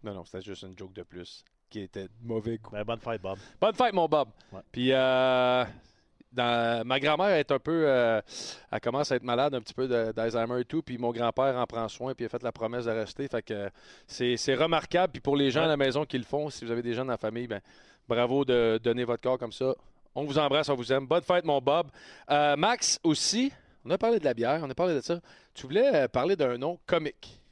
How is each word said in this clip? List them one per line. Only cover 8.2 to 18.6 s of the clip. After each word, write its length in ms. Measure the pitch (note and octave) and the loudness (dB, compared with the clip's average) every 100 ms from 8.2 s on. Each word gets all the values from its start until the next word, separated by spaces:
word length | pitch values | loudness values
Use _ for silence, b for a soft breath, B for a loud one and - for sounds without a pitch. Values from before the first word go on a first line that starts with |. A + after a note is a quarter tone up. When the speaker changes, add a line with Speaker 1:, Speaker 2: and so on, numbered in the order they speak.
| - B B B B | -2 B B B B
Speaker 1:
elle 80 | G#2+ | -6
commence 300 | - B2+ D3 | -2 -2 0
à 40 | B2 | -2
être 80 | |
malade 320 | A#2+ A#2+ C#3+ C3 | 0 0 0 0
un 60 | |
petit 120 | A2 | -8
peu 140 | - C3 | -6 -2
de, 240 | A#2+ A2+ | 0 0
d'Alzheimer 480 | A2 A2+ A#2 A2+ B2 | -2 -2 -2 -2 -2
et 40 | B2 | -4
tout, 160 | D#3 | -4
puis 160 | - B2 | -6 -4
mon 140 | A#2+ | -4
grand-père 440 | A#2 A#2 - C3+ B2 | 0 -2 2 0 0
en 100 | A#2+ | -2
prend 220 | A#2 A2+ | -4 -6
soin, 260 | - B2+ | -6 -10
puis 100 | C3 | -6
il 20 | A#2 | -6
a 40 | |
fait 140 | B2 | -6
la 80 | B2 | -6
promesse 340 | A2+ A2 A#2+ A#2 | -6 -6 -4 -4
de 60 | |
rester. 360 | A2 G#2+ - C#3 | -4 -4 -6 -6
Fait 120 | A#2+ | -6
que 260 | - G#2+ G2+ B B B B | -6 -8 -8 B B B B
c'est, 280 | - B2 A#2+ | -2 0 0
c'est 200 | - C3 | 0 2
remarquable. 580 | D#3+ E3 - F3 F#3 | 2 2 0 0 0
Puis 80 | C#3 | -2
pour 160 | - C#3+ | 0 2
les 140 | C#3 | 2
gens 100 | B2+ | 2
Speaker 2:
Ouais. 40 | D#3+ | 2
Speaker 1:
à 20 | |
la 80 | D3 | 2
maison 260 | C3+ C3 | 2 0
qui 140 | C3 B2+ | -2 -4
le 80 | A#2 | -4
font, 240 | C#3+ D3+ | -4 -4
si 160 | - A2+ | -8 -6
vous 60 | |
avez 100 | A#2 | -4
des 120 | A#2+ | -2
gens 120 | A#2 C3 | -4 -4
dans 60 | |
la 60 | A#2 | -4
famille, 300 | A2 A2+ B2 | -4 -6 -6
ben, 140 | G#2 b b b b _ | -8 b b b b _
bravo 340 | A#2 A#2+ C3+ | 0 2 2
de 340 | C3+ B2 | 4 4